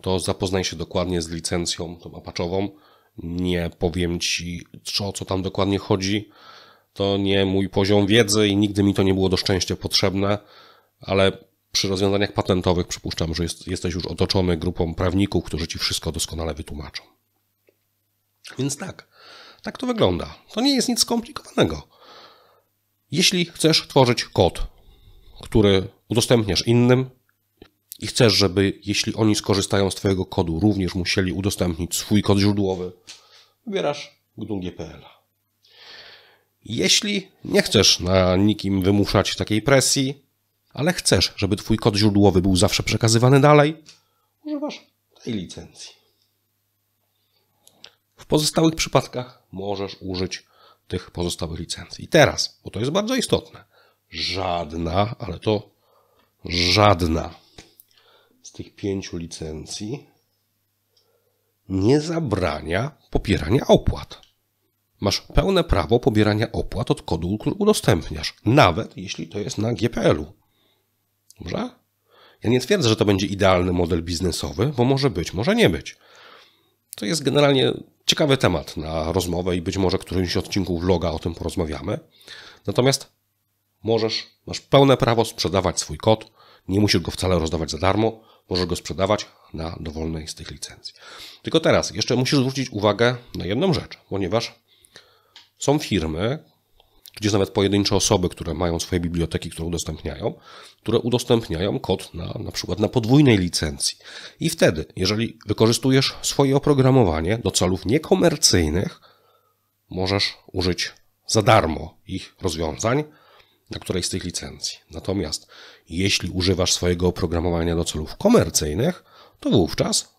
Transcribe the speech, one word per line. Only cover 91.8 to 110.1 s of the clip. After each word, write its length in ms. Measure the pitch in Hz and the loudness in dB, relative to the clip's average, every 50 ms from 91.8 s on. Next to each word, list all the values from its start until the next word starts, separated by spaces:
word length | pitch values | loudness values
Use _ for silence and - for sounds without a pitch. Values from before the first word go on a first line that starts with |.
| 78 - | 2 -2
jeszcze 240 | - 95 - - 131 | -4 -6 -4 -2 0
musisz 240 | 123 131 - 151 143 | 0 0 2 2 2
zwrócić 300 | 123 135 131 139 127 - | 2 0 -2 -6 -6 -6
uwagę 460 | - 104 98 107 101 98 117 120 127 120 - - - | -4 0 2 2 2 4 2 2 0 -2 -8 -12 -10
na 100 | 90 87 | -8 -4
jedną 280 | 87 104 123 180 196 151 | -4 -2 0 2 2 0
rzecz, 240 | - - - - - _ - | 0 -2 -8 -14 -20 _ -8
ponieważ 460 | 98 98 98 87 101 117 - - - _ _ _ _ _ _ _ - - - _ _ _ _ _ - - - _ _ | -4 -4 -2 0 -2 -2 -2 -4 -10 _ _ _ _ _ _ _ -20 -20 -20 _ _ _ _ _ -20 -20 -20 _ _
są 220 | - - 139 143 151 | -4 0 0 0 0
firmy, 640 | 147 - 110 92 80 80 78 80 98 117 143 160 - _ _ _ _ _ _ _ _ _ _ _ - - - | 0 -2 -2 0 0 -2 -2 -2 -4 -4 -4 -6 -10 _ _ _ _ _ _ _ _ _ _ _ -20 -20 -10
tudzież 200 | - 107 104 104 | -4 -2 0 2
nawet 160 | 101 98 - | 2 2 2
pojedyncze 460 | - 107 98 98 98 101 101 - 107 | 2 2 2 2 2 2 2 2 0
osoby, 340 | 92 - - - 98 90 87 | 0 2 2 2 2 2 0
które 240 | - - 92 87 80 | -4 -6 -8 -6 -4
mają 260 | 78 90 87 82 82 | -2 -2 0 -2 -2
swoje 200 | - - 92 87 | -2 -2 -2 -2
biblioteki, 500 | 87 85 85 85 82 80 - 87 - 85 | -2 -2 -2 -2 -2 -2 -4 -6 -6 -8
które 180 | - - 82 | -10 -8 -6
udostępniają, 640 | 82 87 80 - - 80 78 - 78 73 76 92 117 165 - - - - - - - _ _ | -6 -6 -6 -6 -8 -10 -8 -10 -10 -8 -6 -6 -8 -8 -10 -16 -20 -20 -20 -20 -20 _ _
które 180 | - - 107 117 | -4 -2 0 0
udostępniają 800 | - 123 120 120 - - 123 113 113 - 87 78 92 101 - 135 | 0 0 -2 0 2 2 2 2 0 -2 -4 -4 -2 -2 -4 -4
kod 340 | - - 95 95 - - - | -2 -2 -2 -2 -4 -8 -12
na, 240 | 82 85 - - - | -10 -10 -10 -10 -10
na 120 | - 95 | -10 -10
przykład 280 | - - - - 90 87 | -10 -8 -6 -6 -4 -2
na 80 | 104 | -2
podwójnej 500 | 101 - 127 110 107 131 147 151 131 113 | 0 0 0 2 4 6 6 8 8 6
licencji. 600 | 98 90 87 - - - 78 71 69 - - - - - - - - - - - - | 6 4 0 -2 -4 -4 -4 -4 -4 -6 -6 -6 -8 -16 -20 -20 -18 -18 -18 -10 -6
I 100 | - 165 | -4 -4
wtedy, 360 | - - 190 147 - 78 76 - - | 0 2 2 2 2 0 -6 -8 -6
jeżeli 440 | - 92 95 107 107 117 - - - - | -4 -2 -2 0 -2 -2 -4 -6 -8 -6
wykorzystujesz 680 | - 107 - 113 110 117 - - 131 131 135 135 - - - | -4 0 2 4 4 4 2 2 2 4 4 2 0 -4 -6
swoje 340 | - - - - 143 135 135 | -6 -2 0 2 2 4 2
oprogramowanie 800 | 139 - 147 147 135 127 131 131 131 117 87 78 80 82 87 110 | 2 2 2 4 4 6 6 6 6 4 4 2 0 0 0 -2
do 140 | 120 - 95 | 0 -2 -2
celów 340 | - - 95 90 92 90 - | 0 2 2 0 0 0 0
niekomercyjnych, 1160 | 90 117 160 - - 196 185 185 170 156 - - - - 92 82 76 76 87 - - - - _ _ _ _ _ _ _ _ _ _ _ _ _ _ _ _ _ - | 0 0 0 2 2 2 4 4 2 2 2 2 4 4 4 2 2 0 -2 -2 -4 -8 -12 _ _ _ _ _ _ _ _ _ _ _ _ _ _ _ _ _ -10
możesz 480 | - 90 92 92 | -6 -4 -2 0